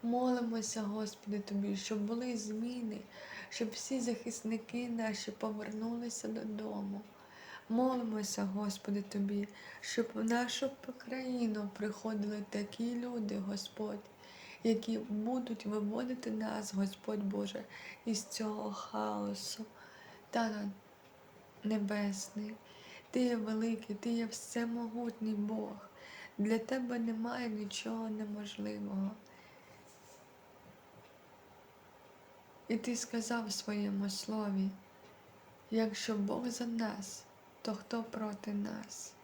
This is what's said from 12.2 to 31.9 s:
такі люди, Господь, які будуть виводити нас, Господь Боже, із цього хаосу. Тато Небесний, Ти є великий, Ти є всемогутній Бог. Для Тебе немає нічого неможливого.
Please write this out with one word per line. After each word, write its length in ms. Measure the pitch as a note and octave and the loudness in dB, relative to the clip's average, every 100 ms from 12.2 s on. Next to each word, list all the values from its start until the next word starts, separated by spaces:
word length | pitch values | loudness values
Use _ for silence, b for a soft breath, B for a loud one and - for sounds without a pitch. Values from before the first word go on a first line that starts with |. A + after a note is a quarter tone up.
| G#3 G#3 G3+ | 0 0 -2
такі 460 | G#3 G3+ - A#3 A#3+ | -2 -2 0 0 0
люди, 420 | B3 A#3+ G3+ G3+ | -2 -2 0 0
Господь, 680 | G3 G3+ - - G#3+ G#3 - - B B B B | 0 -2 -4 -4 -4 -4 -8 -18 B B B B
які 340 | A3+ A3 - A3 | 6 6 4 0
будуть 680 | A3 G#3 A3 B3+ A#3+ A3+ G#3 | 2 0 2 2 0 -2 0
виводити 680 | G#3+ G#3 A3 B3 B3+ A#3+ | 2 2 2 0 -2 -2
нас, 420 | A3 A3 G#3+ G3+ | 0 0 -2 0
Господь 500 | G3 G3 - - G#3+ | 2 2 0 -2 0
Боже, 400 | G3 G3 G3+ G#3+ G#3 B B B - | 2 0 0 -2 -8 B B B 0
із 180 | G#3 | 0
цього 480 | - - G#3+ G#3+ G#3+ | 0 -2 -2 0 -2
хаосу. 960 | G3+ - G#3+ G#3+ G#3 G3+ G3+ - - A3 B B B B B - | -2 -4 0 2 2 0 -2 -4 -6 -8 B B B B B -2
Тато 300 | A#3 A3+ G#3+ G3+ F#3+ - - - - - - - - | 2 2 2 -2 -6 -14 -20 -20 -20 -20 -20 -20 -4
Небесний, 880 | G#3 G#3+ G3+ G#3 G3+ G3 - G#3+ G#3 A3 B B B B - | 2 4 4 4 2 0 -4 -4 -6 -8 B B B B 0
Ти 80 | B3+ | 4
є 160 | B3 A#3 | 6 6
великий, 600 | G#3+ A3 A3+ A3+ - G3+ | 2 4 4 2 0 -2
Ти 140 | A#3 | 2
є 160 | A#3 A3+ | 2 2
всемогутній 1080 | - - A#3+ A#3 A#3 A#3 A3+ A#3 A3+ A3 | -2 -2 0 2 0 -2 -2 -2 0 0
Бог. 560 | G#3 G#3 A3 G#3 G#3 - B B B B - | 2 2 2 -2 -6 -12 B B B B 2
Для 220 | G#3 A3+ | 4 4
Тебе 400 | A3+ C4 B3 B3 | 4 0 2 2
немає 500 | A3+ A3 A3+ B3 A#3 | 2 2 0 0 0
нічого 600 | G#3+ G3+ - A3+ A3+ A3+ | -2 -2 -2 -2 0 0
неможливого. 1000 | G#3+ G#3+ G#3 G#3 - G#3 G#3 G3+ G3 G3 A3 - B B B B B B - - - - - - - - - - - - - - - - - - - - | -2 -2 -2 -6 -2 -2 -2 0 2 2 -2 -14 B B B B B B -20 -20 -20 -20 -20 -20 -20 -20 -20 -20 -20 -20 -20 -20 -20 -20 -20 -20 -20 -20